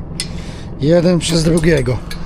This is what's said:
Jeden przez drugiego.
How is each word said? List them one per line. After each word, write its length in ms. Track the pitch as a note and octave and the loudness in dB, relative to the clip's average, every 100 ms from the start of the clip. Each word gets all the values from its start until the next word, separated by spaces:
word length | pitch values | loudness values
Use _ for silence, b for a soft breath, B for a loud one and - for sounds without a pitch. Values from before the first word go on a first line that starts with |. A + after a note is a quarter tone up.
| - - B B B B B B | -10 -10 B B B B B B
Jeden 380 | C#3 F3 E3+ E3+ | 2 4 4 2
przez 260 | - E3+ | 2 0
drugiego. 520 | D#3+ E3 D#3+ D3+ B2 A#2 - B | 2 2 4 2 2 -2 -4 B